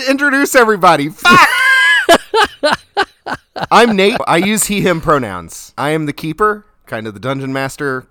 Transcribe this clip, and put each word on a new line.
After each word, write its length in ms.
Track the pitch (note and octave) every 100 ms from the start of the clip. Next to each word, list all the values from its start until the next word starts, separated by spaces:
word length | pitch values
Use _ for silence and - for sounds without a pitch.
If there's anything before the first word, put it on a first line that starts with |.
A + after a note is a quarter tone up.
| C4
introduce 460 | C4+ C#4+ C4+ C#4+ C4+
everybody. 540 | A3 G#3 F3+ D#3 D3
Fuck! 380 | G3 F4 F4+ D#4+ C5 C5 C5 B4+ E5+ - - - A4 G#4+ -
<laughs> 160 | D4 - _ - - _ - - _ - -
I'm 240 | F#3+ A#3+ G3+
Nate. 220 | G3 A#3+ -
I 120 | D#3+
use 280 | G3 G#3+ -
he, 160 | G3+
him 200 | F#3 E3
pronouns. 720 | E3+ D3 A#2 F2+ E2 - - -
I 140 | C#3
am 140 | D#3+ D3
the 80 |
keeper, 520 | C#3+ D#3+ D3+ G#3+ G#3 - _ _
kind 220 | A#2 A2
of 60 |
the 60 | G2+
dungeon 340 | A#2+ C#3 C3+
master. 540 | C3+ C3+ - C#3+ C3 -